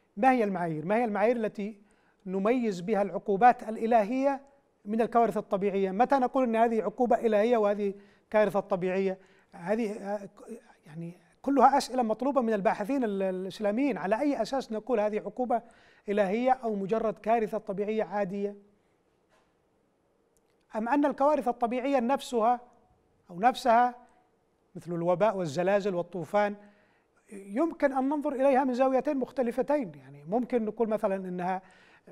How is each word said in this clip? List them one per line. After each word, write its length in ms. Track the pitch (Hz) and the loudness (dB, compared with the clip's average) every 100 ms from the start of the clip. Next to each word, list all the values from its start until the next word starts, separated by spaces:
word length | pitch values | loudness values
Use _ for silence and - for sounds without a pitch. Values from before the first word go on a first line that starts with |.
| _ 196 | _ 0
ما 140 | 262 | 2
هي 120 | 254 | 4
المعايير؟ 420 | 208 175 175 156 160 | 0 -2 -4 -4 -2
ما 100 | 220 | 0
هي 100 | 240 | 0
المعايير 300 | 202 214 240 | 2 2 2
التي 460 | 208 208 202 208 _ _ _ _ 185 | -2 -4 -8 -10 _ _ _ _ -8
نميز 560 | 190 202 262 226 180 | -2 2 2 0 -4
بها 200 | 180 202 | -2 0
العقوبات 600 | 202 190 214 196 247 240 | 0 -4 -2 6 6 6
الإلهية 800 | 220 220 226 233 202 262 277 269 - _ _ _ 202 | -2 -6 2 2 2 0 0 -2 -10 _ _ _ -8
من 160 | 220 | -2
الكوارث 360 | 220 233 226 208 | 0 2 2 0
الطبيعية؟ 540 | - 202 202 196 190 | -4 -2 -2 0 -2
متى 240 | 190 247 277 | 0 2 2
نقول 280 | 247 269 | 2 0
أن 120 | 247 226 | 0 2
هذه 260 | 233 226 | 2 2
عقوبة 340 | 202 - 240 170 | -2 -2 0 2
إلهية 420 | 220 208 233 233 | 2 2 2 2
وهذه 360 | 202 208 202 190 - _ - | 0 0 -4 -6 -16 _ -2
كارثة 300 | 214 202 202 | 2 2 0
طبيعية؟ 600 | 196 190 185 190 190 185 _ _ _ | -2 -2 -2 -2 -2 -4 _ _ _
هذه، 400 | 180 175 220 214 | -14 -4 -2 -2
آه، 380 | 214 202 208 202 - - 226 _ _ 175 | -6 -8 -8 -10 -20 -18 -18 _ _ -18
يعني، 320 | 160 170 180 _ _ | -14 -12 -14 _ _
كلها 360 | - 277 254 269 | 0 6 8 6
أسئلة 260 | - 254 | 0 -2
مطلوبة 380 | 220 220 262 277 | 0 0 0 0
من 120 | 226 | 0
الباحثين 500 | 214 202 185 208 277 | 0 0 -2 -2 -2
ال-، 180 | 226 196 | -2 -2
الإسلاميين. 760 | 190 185 185 - 208 214 285 185 | -4 -4 -8 -4 -2 0 -2 -2
على 220 | 180 220 | -2 0
أي 220 | 294 254 | 0 -2
أساس 300 | 214 269 - | -2 -4 -6
نقول 280 | 214 214 233 | -8 -2 0
هذه 200 | 208 208 | 0 -2
عقوبة 420 | 180 220 240 233 - - - _ - | -8 -6 -2 -2 -4 -20 -20 _ -4
إلهية 420 | 202 190 220 254 | 0 0 0 0
أو 240 | 254 233 202 | 0 -2 -4
مجرد 380 | 190 220 226 | -2 -2 -2
كارثة 440 | - 208 233 214 214 | -4 0 0 0 -6
طبيعية 460 | - 190 202 220 | -8 -6 -4 -2
عادية؟ 520 | 170 208 196 202 202 202 _ _ _ _ _ _ _ _ _ _ _ _ _ _ _ _ _ _ _ _ _ 226 | -2 -4 -4 -4 -6 -8 _ _ _ _ _ _ _ _ _ _ _ _ _ _ _ _ _ _ _ _ _ -6
أم 140 | 233 | 0
أن 160 | 285 285 | 2 2
الكوارث 420 | - 277 294 240 | 4 4 4 0
الطبيعية 520 | 233 233 247 262 269 | 0 0 0 0 0
نفسها 600 | 233 277 - 240 226 240 - _ _ _ _ _ _ | 2 -2 -2 0 2 0 -4 _ _ _ _ _ _
أو 100 | 175 | 0
نفسها 560 | 240 247 254 226 247 240 - _ _ _ _ _ _ 175 | 0 2 4 4 4 -2 -20 _ _ _ _ _ _ -16
مثل 180 | 156 | -8
الوباء 440 | 170 170 175 214 196 | -4 0 2 2 0
والزلازل 580 | 170 143 180 202 202 175 | -4 -2 0 0 0 -4
والطوفان 600 | 170 185 151 208 208 208 - _ _ _ _ _ _ | -6 -10 -4 0 0 -4 -18 _ _ _ _ _ _
يمكن 600 | 202 196 208 330 - 285 | -18 -10 -2 -2 0 -2
أن 160 | 269 269 | 0 -2
ننظر 240 | 302 294 | -2 -4
إليها 300 | 254 277 254 | 0 2 4
من 100 | 269 | 2
زاويتين 440 | 247 262 262 294 277 | 0 2 2 0 -4
مختلفتين؟ 760 | 240 - 240 233 254 294 196 143 | -4 -4 -4 -2 0 0 -2 -10
يعني 280 | 131 143 | -20 -20
ممكن 420 | 151 226 240 247 214 | -4 -4 0 -2 -2
نقول 240 | 214 220 | -2 -2
مثلًا 260 | 214 208 190 | 0 -2 -2
إنها 460 | 185 180 180 185 - - _ _ - | -6 -6 -4 -4 -8 -20 _ _ -16